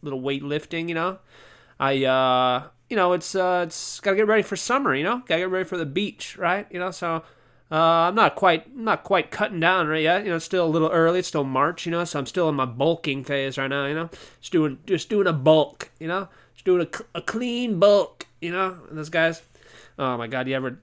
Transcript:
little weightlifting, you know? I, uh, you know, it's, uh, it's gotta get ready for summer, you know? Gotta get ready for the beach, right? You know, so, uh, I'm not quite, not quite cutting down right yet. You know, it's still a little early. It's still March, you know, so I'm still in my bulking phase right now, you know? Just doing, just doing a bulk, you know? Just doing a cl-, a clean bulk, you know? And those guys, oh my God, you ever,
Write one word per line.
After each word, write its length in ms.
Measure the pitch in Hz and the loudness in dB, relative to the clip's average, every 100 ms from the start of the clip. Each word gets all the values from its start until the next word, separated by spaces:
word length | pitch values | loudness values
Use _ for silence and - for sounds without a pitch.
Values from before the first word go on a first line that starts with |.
little 220 | 147 131 | -10 -6
weightlifting, 640 | 135 139 143 151 - 165 170 | -4 -4 -4 -6 -6 -6 -4
you 60 | |
know? 240 | 165 180 190 _ - - - _ - | -2 -4 -6 _ -20 -20 -20 _ -4
I, 240 | 135 139 131 | 0 2 2
uh, 600 | 131 131 127 127 123 143 _ - | 4 4 4 2 0 -4 _ -4
you 80 | 220 | 0
know, 160 | 180 | 2
it's, 220 | 180 - | 2 -2
uh, 300 | 190 180 180 170 | 0 2 0 -2
it's 340 | - - - | -6 -10 -6
gotta 160 | 202 196 | -2 2
get 100 | 214 | 4
ready 140 | 220 | 2
for 160 | 202 190 | 0 -4
summer, 380 | - 262 240 | -2 0 2
you 100 | 135 | 0
know? 180 | 170 247 247 | 0 -2 -2
Gotta 160 | 170 | -2
get 80 | 185 | 0
ready 180 | 185 180 | -2 -2
for 80 | 180 | -4
the 80 | |
beach, 540 | 151 160 208 - - - | -4 -2 -4 -6 -14 -4
right? 280 | 170 196 - | -2 -2 -4
You 80 | 180 | -6
know, 140 | 180 | -6
so, 320 | 175 170 160 - _ _ _ - | -6 -4 -4 -6 _ _ _ -4
uh, 40 | |
I'm 400 | 160 165 165 170 | 2 4 6 4
not 220 | 208 185 - | 4 2 4
quite, 380 | 185 165 - | 2 2 -2
not 300 | 262 220 - | -6 -2 -2
quite 260 | - 190 151 | 0 0 0
cutting 300 | - 214 180 | -4 -4 0
down 260 | 165 185 156 | 2 2 2
right 160 | 156 | 2
yet. 220 | 156 185 | 2 2
You 60 | 208 | 0
know, 60 | 165 | -4
it's 100 | - | -2
still 180 | 185 | 0
a 20 | 165 | 2
little 220 | 160 156 | 2 2
early. 300 | 165 165 180 | 4 4 2
It's 100 | 180 | 0
still 160 | 156 | -2
March, 400 | 135 131 151 175 | 0 2 0 0
you 80 | 170 | -4
know, 120 | 170 | -4
so 140 | 170 147 | -2 -4
I'm 60 | |
still 240 | 135 185 160 | -4 0 0
in 60 | |
my 100 | 143 | 0
bulking 580 | 131 117 156 165 151 135 | -2 0 0 0 -2 -6
phase 360 | 123 139 135 131 | -4 -4 -4 -4
right 100 | 135 | -4
now, 160 | 143 | -2
you 100 | 139 | -4
know? 140 | 156 165 - - - | -4 -8 -12 -20 -20
Just 120 | - | -2
doing, 260 | 170 151 131 - | 0 0 -2 -4
just 240 | 175 - | -4 0
doing 160 | 208 180 | 0 2
a 80 | |
bulk, 560 | 156 147 156 143 - - - | 2 4 4 2 -4 -16 -12
you 80 | 160 | -6
know? 200 | 185 185 _ _ | -6 -8 _ _
Just 100 | - | -6
doing 160 | - 180 | 0 2
a 80 | 170 | 0
cl-, 200 | - - | -8 -12
a 60 | 165 | -10
clean 580 | - 226 247 240 247 180 | -6 -4 -4 -2 -2 4
bulk, 440 | 202 202 - - - - | 6 6 2 -6 -20 -10
you 120 | 170 | -6
know? 260 | 180 185 175 - | -2 -4 -6 -14
And 80 | 156 | -12
those 120 | 151 | -4
guys, 340 | 165 165 165 - _ - - - - | 2 2 0 -12 _ -20 -20 -16 -4
oh 180 | 131 120 | -2 -2
my 100 | 117 | -4
God, 200 | 131 131 | -4 -2
you 80 | |
ever, 240 | 135 131 160 | -2 -4 -6